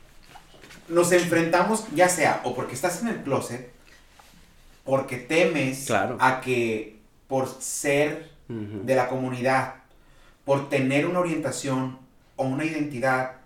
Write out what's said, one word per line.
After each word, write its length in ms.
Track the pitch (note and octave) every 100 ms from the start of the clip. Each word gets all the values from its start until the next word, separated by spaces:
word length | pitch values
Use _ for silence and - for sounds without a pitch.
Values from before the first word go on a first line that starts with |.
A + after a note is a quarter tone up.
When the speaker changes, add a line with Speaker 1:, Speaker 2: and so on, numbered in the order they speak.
| - - - - - - - - -
Speaker 1:
nos 240 | E3+ E3+
enfrentamos, 720 | F3+ E3+ E3 E3 F3 F#3+ A3 -
ya 140 | D3 F3+
sea, 320 | D#3+ C3 -
o 140 | - B2+
porque 180 | -
estás 280 | - F3+ -
en 60 | A#3
el 140 | F#3+
closet, 480 | C#3+ C3 - A#2+ - - - - - - - - - - - -
porque 320 | - C3+ C3+ C3+
temes 680 | - D#3+ F3 D#3 C3 C3 -
Speaker 2:
Claro. 300 | G#2+ G#2 A#2
Speaker 1:
a 200 | B2+ -
que 560 | B2+ B2 A#2 G#2+ - - - _ -
por 220 | C3+ B2+ -
ser 680 | - - D3 C#3+ D3 - - - -
Speaker 2:
Ujú. 360 | A#2 G#2 G#2+
Speaker 1:
de 100 | A#2+
la 140 | C3 -
comunidad, 680 | C3 B2+ B2 B2 C3 - - _ _ _ - - _
por 240 | - C#3 -
tener 380 | F3+ C3 C#3+ E3+
una 120 | F3+
orientación 800 | F3 D#3 - - C#3 C3 C3 B2+ - _ _ -
o 80 |
una 200 | C3 C3+
identidad, 680 | D#3+ D#3 D3 C3 C3 C3 B2+ -